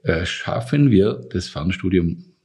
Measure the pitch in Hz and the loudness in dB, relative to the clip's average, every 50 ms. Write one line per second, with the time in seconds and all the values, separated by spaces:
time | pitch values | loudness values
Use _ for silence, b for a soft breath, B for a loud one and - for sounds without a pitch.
0 | - - 85 80 87 - - - - - - - 117 - 147 147 143 135 107 95 | 0 0 0 0 -2 -4 -6 -8 -6 -4 -4 -4 -4 -2 2 4 4 6 6 6
1 | 98 110 131 - - - - 92 90 - - - 78 90 92 - - 90 95 92 | 4 4 0 -4 -12 -6 -6 -6 -6 -6 -10 -6 -4 -4 -4 -2 -2 0 0 2
2 | 85 85 - - - _ _ _ | 2 0 -4 -6 -14 _ _ _